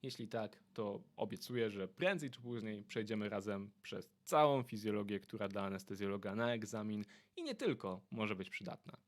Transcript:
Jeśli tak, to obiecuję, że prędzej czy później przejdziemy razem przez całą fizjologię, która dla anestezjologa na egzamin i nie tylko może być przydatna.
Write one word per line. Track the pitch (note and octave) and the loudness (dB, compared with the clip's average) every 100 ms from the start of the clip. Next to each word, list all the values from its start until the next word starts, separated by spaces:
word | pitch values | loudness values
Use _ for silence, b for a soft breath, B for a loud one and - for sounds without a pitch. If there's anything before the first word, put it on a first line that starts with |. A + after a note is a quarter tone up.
Jeśli | C3+ - G#2+ | -6 -6 -4
tak, | A2+ G#2+ - _ | -2 -4 -8 _
to | - G#2+ G2+ - - | -4 -2 -2 -8 -4
obiecuję, | A2 - - B2 A2+ | -4 -4 -4 2 2
że | G2+ F#2+ | 0 -6
prędzej | - F3 F#3+ C#3+ | 2 2 2 -2
czy | - | -6
później | A#2+ A#2+ G#2+ G#2 | -6 -4 -4 -6
przejdziemy | G2+ A#2+ G#2+ A2 G#2 | -4 -2 0 0 2
razem | G2+ G2 G2 G2+ - | 0 0 -2 -4 -12
przez | - G2 - _ | -8 -8 -8 _
całą | - D#3 D3+ C#3 | 4 8 8 8
fizjologię, | B2 G#2+ G#2+ G#2 G2+ G2+ | 2 -2 0 0 0 -2
która | - A2 G2+ | -4 -4 -2
dla | G2 | 0
anestezjologa | G2 G2 F#2+ G2 G2+ G2+ G2 | -2 -2 -4 -2 0 0 -2
na | G2+ A#2 | 2 2
egzamin | A#2+ G#2+ A2+ G#2+ G#2+ G#2 B B - | 2 -2 -4 -2 -2 -4 B B -8
i | |
nie | D#4+ | -4
tylko | B3 A#3+ B2 G2 F#2 - | 0 0 2 -2 -4 -6
może | A2+ G#2+ F#2+ | -2 0 0
być | F#2+ | -4
przydatna. | - F#2+ - - - | -6 -8 -10 -12 -20